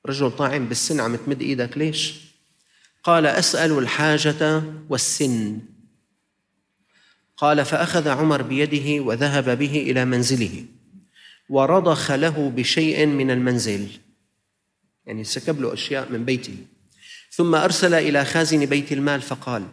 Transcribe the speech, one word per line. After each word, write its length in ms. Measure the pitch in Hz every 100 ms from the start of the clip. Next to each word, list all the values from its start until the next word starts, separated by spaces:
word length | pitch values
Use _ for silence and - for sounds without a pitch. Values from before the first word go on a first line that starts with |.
| -
رجل 240 | 139 135
طاعن 360 | 135 139 143 120
بالسن، 340 | 117 - 151
عم 160 | 113 117
تمد 260 | 139 135
إيدك 360 | 123 131 120 139
ليش؟ 420 | 156 156 - - - _ _ _ _ _ _ _
قال: 240 | - 170 156
"أسأل 520 | - - - 160 147
الحاجة 840 | 120 - 156 151 156 151 156 156 156 156 -
والسن". 720 | 131 - - 139 117 104 107 - - _ _ _ _ _ _ _ _ _ _ _ _ _ _ _ -
قال: 280 | 147 151
فأخذ 440 | 135 156 170 175 151
عمر 340 | 135 156 143
بيده 600 | 120 131 147 147 139 147
وذهب 540 | 127 117 143 139 127 123
به 240 | 143 147 139
إلى 140 | 127
منزله 600 | 127 123 120 131 101 95 - - _ - _ _ - - _
ورضخ 600 | 139 135 185 170 151 -
له 420 | 139 160 151 139 123
بشيء 500 | 117 - 156 147 151
من 240 | 143 131
المنزل، 580 | 123 127 123 110 101 98 - _ _ _ _ _ _ _ _ _ _ -
يعني 180 | 110
سكب 360 | 107 131 131 151
له 120 | 120
أشياء 400 | - - 139 135
من 120 | 120
بيته، 320 | 120 127 117 98 - _ _ _ - - _
ثم 240 | - 170
أرسل 400 | 160 185 175 180
إلى 300 | 165 151 143
خازن 420 | 135 165 160 156 139
بيت 260 | 143 143
المال 300 | 139 143 143
فقال: 440 | 131 127 - 117 92